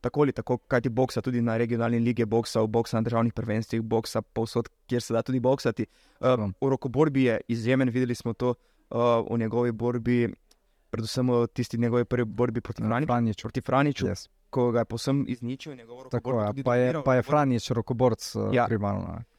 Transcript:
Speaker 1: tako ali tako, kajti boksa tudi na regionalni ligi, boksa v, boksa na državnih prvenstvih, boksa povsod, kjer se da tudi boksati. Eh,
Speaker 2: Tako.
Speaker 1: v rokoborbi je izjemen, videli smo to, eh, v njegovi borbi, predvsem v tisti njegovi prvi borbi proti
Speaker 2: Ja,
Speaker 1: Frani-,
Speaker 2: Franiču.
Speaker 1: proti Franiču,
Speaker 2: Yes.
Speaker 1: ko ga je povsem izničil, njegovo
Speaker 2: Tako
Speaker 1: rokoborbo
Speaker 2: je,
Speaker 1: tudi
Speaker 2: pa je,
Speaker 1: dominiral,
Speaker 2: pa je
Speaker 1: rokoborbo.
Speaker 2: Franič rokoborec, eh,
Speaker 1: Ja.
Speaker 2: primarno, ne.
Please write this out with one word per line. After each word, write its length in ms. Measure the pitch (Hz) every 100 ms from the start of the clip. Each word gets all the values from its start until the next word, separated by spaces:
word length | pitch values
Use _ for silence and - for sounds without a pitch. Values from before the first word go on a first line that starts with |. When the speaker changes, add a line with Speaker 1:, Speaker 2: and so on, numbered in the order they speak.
Speaker 1:
tako 180 | 123 143
ali 100 | 147
tako, 260 | 120 - 123
kajti 300 | _ 127 123
boksa 320 | 113 131 -
tudi 200 | 127 123
na 160 | 117 113
regionalni 420 | 117 117 117 117
ligi, 260 | 117 117 110
boksa 360 | 113 113 113
v, 60 | 110
boksa 280 | 113 117 117
na 40 |
državnih 320 | 113 113 117
prvenstvih, 480 | 113 113 107 113 113
boksa 400 | 117 113 - 113
povsod, 460 | - - 113 117 - _
kjer 180 | _ 123
se 120 | -
da 80 | 113
tudi 180 | 113 127
boksati. 440 | 120 139 120 110
Eh, 40 | 110 _ _ _
Speaker 2:
Tako. 320 | 123 127 104 95
Speaker 1:
v 80 | 135
rokoborbi 540 | 135 135 120 156 135
je 180 | 127 110 -
izjemen, 420 | 117 113 131 127
videli 260 | 120 127 120
smo 180 | 120
to, 200 | 110 123 120 _ _ _
eh, 40 | 120 120 117 -
v 120 | 117
njegovi 340 | 110 117 120
borbi, 600 | 110 117 123 113 123 117 - _ _ _ _ _
predvsem 360 | - 110 - 127
v 200 | 120 117
tisti 300 | - 123 117
njegovi 280 | 117 120 120
prvi 200 | 123 117
borbi 360 | 107 123 113
proti 220 | - -
Speaker 2:
Ja, 40 | 110
Speaker 1:
Frani-, 180 | 117 151
Speaker 2:
Franiču. 340 | 120 117 104
Speaker 1:
proti 200 | 113 127
Franiču, 440 | - 127 147 135 143
Speaker 2:
Yes. 240 | 139 - _ _
Speaker 1:
ko 240 | 135 120
ga 80 | 117
je 60 | 113
povsem 400 | 117 - 139 135
izničil, 480 | 123 120 131 160 127
njegovo 280 | 113 123
Speaker 2:
Tako 120 | 131 123 120
Speaker 1:
rokoborbo 100 | 123
Speaker 2:
je, 60 | 104
Speaker 1:
tudi 160 | 135
Speaker 2:
pa 120 | 127 120
je, 40 |
Speaker 1:
dominiral, 220 | 123 151
Speaker 2:
pa 100 | 135
je 40 | 127
Speaker 1:
rokoborbo. 140 | -
Speaker 2:
Franič 380 | 151 139 120 -
rokoborec, 640 | 120 - 117 127 113 - 110
eh, 200 | 104 123
Speaker 1:
Ja. 100 | 110
Speaker 2:
primarno, 420 | 110 101 98 90
ne. 140 | 82 -